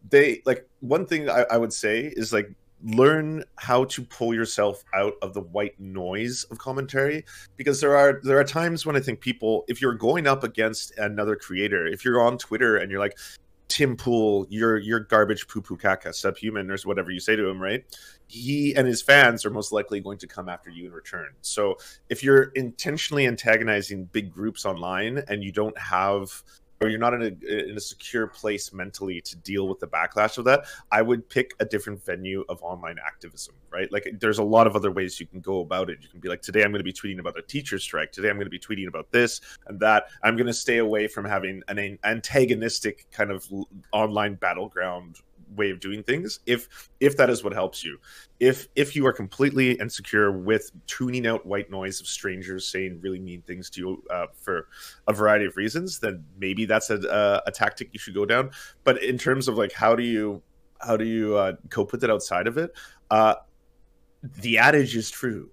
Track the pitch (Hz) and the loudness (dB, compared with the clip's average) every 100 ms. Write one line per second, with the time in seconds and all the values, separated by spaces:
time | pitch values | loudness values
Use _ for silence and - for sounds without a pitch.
0 | 98 139 143 113 - 123 - _ 127 156 | 6 6 6 2 0 -2 -4 _ 0 0
1 | 185 160 143 95 120 117 113 - 107 110 | 2 -2 2 2 4 2 0 -2 0 0
2 | 151 - 110 110 101 - _ _ 110 110 | -2 -6 -2 -2 -2 -12 _ _ -2 4
3 | 139 156 156 156 - - - 123 135 - | 6 4 -4 -8 -12 -14 0 0 0 -6
4 | 123 - 117 113 113 - 104 98 - 95 | -14 -6 -2 -2 -2 0 0 -2 -6 -2
5 | 101 101 98 98 85 95 104 - 98 95 | -2 -4 -8 -8 -6 -6 -6 -8 -12 -10
6 | 90 98 120 123 - 117 131 131 135 135 | -6 -6 -6 -8 -12 -12 -8 -6 -2 0
7 | 139 151 - - - - 143 139 143 143 | 0 -2 -10 -20 -20 -4 0 2 6 8
8 | 143 139 131 139 139 156 170 165 156 143 | 8 6 4 6 6 0 -2 -2 0 0
9 | 135 107 127 120 110 110 - 120 131 113 | -2 -4 -6 -2 0 0 -2 0 0 2
10 | 113 175 143 135 123 110 110 110 - - | 2 2 2 2 0 0 0 -2 -10 -4
11 | 104 104 104 104 - 92 101 98 82 98 | -4 -2 -2 -2 -4 -2 0 0 0 -2
12 | 127 120 120 127 - 110 120 104 95 98 | 0 4 4 2 -6 -4 0 0 0 -2
13 | 101 - - - _ _ _ - 139 117 | -2 -4 -20 -20 _ _ _ 0 0 0
14 | 127 117 110 101 92 107 113 110 104 117 | 0 2 4 2 -2 0 2 2 0 -4
15 | 104 110 104 107 - 107 - 90 101 95 | 4 4 4 0 -4 -10 -10 -2 0 0
16 | 85 - 98 - 107 107 95 98 98 98 | -4 -4 -4 -4 -6 -6 -6 -6 -4 -4
17 | 87 90 - 110 95 95 95 120 _ - | -4 -6 0 0 0 -2 -4 -4 _ -20
18 | - - _ 117 123 143 143 139 127 113 | -20 -20 _ -12 -4 -2 0 2 2 0
19 | - 143 127 113 104 110 104 107 101 101 | 6 8 8 6 -4 -4 -2 -2 -2 -6
20 | 98 101 92 - 92 87 90 85 87 85 | -6 -12 -14 -12 -12 -12 -14 -16 -16 -16
21 | - 90 73 67 - - 101 92 - - | -14 -12 -12 _ -6 0 0 0 -8 -20
22 | _ 120 135 139 135 135 127 - - 151 | _ -2 8 8 8 -2 -6 -6 -6 -4
23 | - 143 135 170 120 110 113 104 101 98 | -2 2 2 2 4 4 4 0 -2 -10
24 | 90 110 98 87 107 - 101 85 87 92 | -4 -4 -4 -6 -6 -4 -4 -4 -4 -4
25 | 110 135 135 104 98 104 107 - - 92 | -4 -6 -6 -6 -4 -2 -2 -4 -2 0
26 | 98 101 95 - - - _ - 107 110 | 2 0 -4 -14 -20 -20 _ -2 -2 2
27 | 120 120 113 90 - 104 82 104 - - | 0 0 -4 -6 -6 -4 -4 -8 -12 -14
28 | - 120 110 - 107 101 - 95 95 - | -6 -4 -4 -4 -4 -4 -8 -10 -12 -8
29 | 98 87 - 85 92 98 95 95 82 80 | -8 -8 -12 -16 -6 -4 -4 -6 -4 -2
30 | 85 110 110 - 120 143 147 - _ 107 | 0 2 0 2 4 4 2 -20 _ 2
31 | 113 120 - 127 - - - 104 - 101 | 4 0 0 -4 -4 -4 -2 -2 -4 -10
32 | - 90 95 95 - 87 82 90 82 85 | -8 -8 -6 -8 -8 -10 -10 -10 -12 -10
33 | 76 - 87 71 - 67 _ 87 95 104 | -12 -14 -20 -18 -18 _ _ -6 -4 -4
34 | - 107 113 104 104 110 113 101 101 92 | -6 -2 0 2 6 6 6 4 -2 -2
35 | 92 - 82 92 92 95 82 92 92 82 | -4 -8 -14 -12 -4 -4 -2 -4 -4 -8
36 | - 87 87 90 - 101 101 101 92 - | -16 -12 -10 -8 -2 2 4 2 -6 -8
37 | 101 92 87 85 - 143 139 98 - 80 | -10 -8 -8 -10 -10 -10 -6 -8 -6 -6
38 | 78 - 104 101 98 92 - 101 90 80 | -6 -2 -2 -2 -6 -10 -10 -8 -8 -10
39 | - 120 120 - - - - 98 107 107 | 0 2 2 -2 -14 -20 -16 0 4 4
40 | - - 107 113 117 113 - 117 110 107 | 2 0 0 2 -2 0 0 2 2 0
41 | 107 - 101 98 92 95 - 101 101 101 | -2 -4 -4 -4 -4 -8 -8 -6 -6 -4
42 | 104 113 - 139 123 110 113 - 110 - | -4 -2 0 2 4 2 0 -2 -6 -6
43 | _ - 101 95 - 98 - 95 - 104 | _ -4 -4 -4 -8 -10 -10 -14 -4 0
44 | 110 104 104 98 92 85 104 92 92 90 | 0 0 -2 -2 -4 -2 -6 -6 -6 -6
45 | 87 82 _ - - 101 104 90 98 104 | -14 -20 _ -20 -14 -2 -2 -2 -8 -6
46 | 104 147 202 - - 120 - - - _ | -2 -2 -4 -8 -2 -2 -2 -20 -20 _
47 | 139 139 127 117 101 95 92 - 82 73 | 2 6 4 4 -2 -2 -4 -4 -12 -14
48 | - - - _ 127 135 - - 143 147 | -20 -20 -20 _ 4 4 -4 -2 -2 2
49 | 131 - 98 - 139 131 127 123 104 - | 0 0 -10 0 0 2 2 0 -4 -8
50 | 98 107 101 95 92 110 - - - - | -2 2 2 2 0 0 -2 -18 -14 -6
51 | 127 127 117 113 - 101 101 95 95 95 | -4 -2 -2 -2 -4 -6 -6 -8 -8 -8
52 | - - 98 92 92 95 - 95 95 85 | -10 -8 -8 -8 -10 -8 -6 -6 -8 -8
53 | 95 92 92 87 82 90 90 - 90 95 | -8 -8 -10 -14 -14 -14 -14 -10 -8 -10
54 | - 90 85 - - 87 - - - - | -8 -8 -8 -12 -10 -10 -12 -20 -20 -4
55 | - 104 107 107 98 95 107 160 185 - | -2 2 4 4 2 -4 -6 -4 -8 -6
56 | 110 90 76 95 95 98 107 110 - 107 | -6 -6 -16 -8 -6 -4 0 0 0 -4
57 | - 104 104 101 - - 107 - 123 104 | 0 2 4 2 -2 0 -2 -2 -14 -14
58 | - 95 104 117 135 - - _ - 127 | -8 -4 2 0 0 -10 -20 _ 2 2
59 | 107 123 - 131 131 110 104 - 113 117 | 0 -2 0 0 0 0 -2 2 4 4
60 | 120 110 107 101 _ _ _ _ 117 110 | 2 -2 -2 -6 _ _ _ _ -2 0
61 | 113 113 107 104 95 87 - 117 104 120 | 0 -2 2 2 2 -2 -8 -4 -2 0
62 | 117 107 - 90 101 127 170 - - _ | 0 0 0 -2 -2 -4 -6 -10 -20 _
63 | _ 110 110 - - _ _ _ _ _ | _ 6 6 4 -4 _ _ _ _ _
64 | _ _ 135 - 117 110 127 151 123 117 | _ _ -18 -8 2 6 8 6 2 -2
65 | 110 - 127 104 - | -6 -6 -6 -6 -12